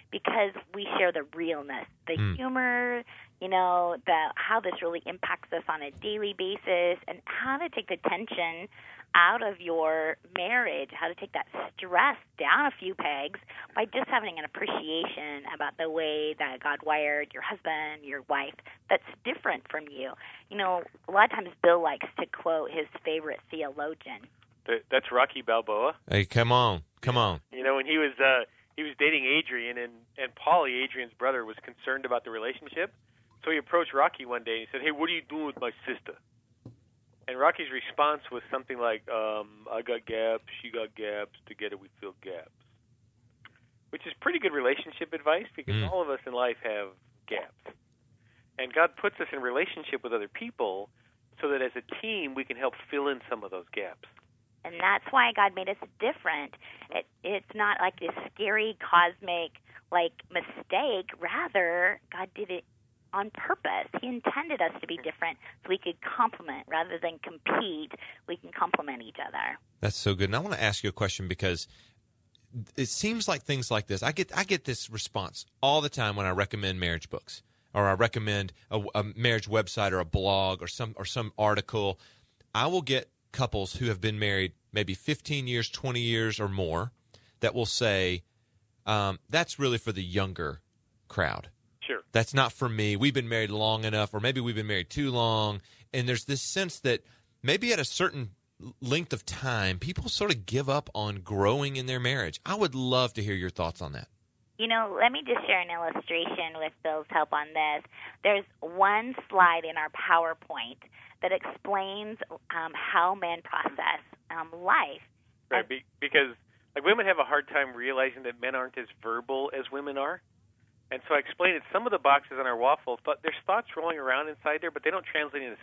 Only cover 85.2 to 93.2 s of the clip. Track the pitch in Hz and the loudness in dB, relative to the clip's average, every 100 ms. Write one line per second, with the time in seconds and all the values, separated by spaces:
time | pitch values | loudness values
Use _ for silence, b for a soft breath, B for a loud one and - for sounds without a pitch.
85.2 | - 147 127 120 113 - 135 120 117 113 | -2 -4 -2 -2 -2 -4 -4 0 2 2
86.2 | 113 107 104 98 87 82 120 - _ b | 2 0 -2 0 0 0 -2 -8 _ b
87.2 | b b 113 117 110 - 117 98 92 90 | b b 0 0 -2 2 2 4 2 0
88.2 | - _ _ _ _ _ - 107 98 95 | -6 _ _ _ _ _ -2 0 0 -2
89.2 | - 151 170 - 135 117 - 95 90 95 | -2 -2 -2 0 0 0 -2 -6 -2 0
90.2 | 95 90 78 76 _ _ _ _ - - | -2 -2 -6 -6 _ _ _ _ -10 -2
91.2 | 80 50 - _ _ - - 117 - 113 | 0 -2 -10 _ _ -14 -6 -6 0 2
92.2 | 113 139 123 - 127 110 107 101 139 135 | 2 4 2 2 -2 0 2 4 2 2